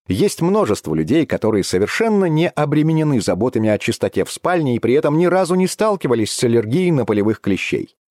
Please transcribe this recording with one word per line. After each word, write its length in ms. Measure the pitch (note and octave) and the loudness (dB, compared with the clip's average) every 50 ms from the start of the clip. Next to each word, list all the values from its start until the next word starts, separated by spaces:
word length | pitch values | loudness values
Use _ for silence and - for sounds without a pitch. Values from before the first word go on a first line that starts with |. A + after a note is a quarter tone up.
| _ - | _ -4
Есть 320 | F#2+ G2 F#3+ G#3 - - | 0 0 0 0 0 0
множество 540 | D#3+ F3 G3 A3 G3 A2 G2+ - - - D#2 | -2 0 2 0 0 0 -2 -2 -2 -4 -2
людей, 320 | D#2+ D#2+ D#2 B2+ E3+ D3+ | -2 0 0 2 0 0
которые 360 | - - - - G#2+ G#2+ G2+ F2+ | 0 -2 -2 0 0 0 0 0
совершенно 600 | - - F#2 G2+ G2+ - - A3 A3+ G#3+ G3+ F#3+ | 0 0 0 0 -2 -2 -2 0 0 2 2 2
не 240 | F3 D3+ D#3 E3 F3+ | 2 2 0 0 0
обременены 720 | - - D3+ C#3+ D3+ D3+ D3+ D#3+ D#3+ D#3 D#3 D3+ C#3+ A#2 | -2 -2 -2 0 0 2 2 2 2 2 2 2 0 0
заботами 480 | F2+ - F#2 F2 G#2+ B2+ - A#2 A2 A2 | 0 0 -2 0 -2 -2 0 0 0 2
о 100 | G#2+ G2+ | 0 0
чистоте 460 | - - A2+ - - G2 - G2+ F2 | 0 -2 -2 -2 -4 -2 -2 -2 -4
в 80 | - - | -4 -6
спальне 420 | - - D#3+ F3+ F3+ D#3 C3+ A#2+ | -6 -4 -2 0 0 0 0 0
и 40 | A2 | 0
при 160 | - A#2 B2 | 0 2 2
этом 240 | D3 - D3+ D3 D#3 | 2 2 2 2 2
ни 80 | F3+ | 2
разу 280 | F3 F3+ F#3 F#3+ D#3 F#3 | 2 2 2 0 2 2
не 120 | F#3 F#3 | 0 0
сталкивались 640 | F3+ - - G#3 A3 G#3 F#3 - D3 A#2+ A2+ G#2+ - - | 0 -2 -2 -2 -2 -2 -2 -2 0 0 0 0 -2 -2
с 100 | - - | -2 0
аллергией 480 | B2 A#2 A#2 G#2+ G#2+ A#2 F3 F#3 F3 | 2 2 2 0 0 0 0 2 2
на 140 | E3 C#3 A2 | 2 0 0
полевых 360 | - A2 G#2 G2+ G#2+ A2 - | 0 0 2 2 0 0 -2
клещей. 540 | - G#2 F#2+ F2+ - - - - - - _ _ _ _ _ | -2 -4 -4 -4 -2 -4 -4 -4 -6 -8 _ _ _ _ _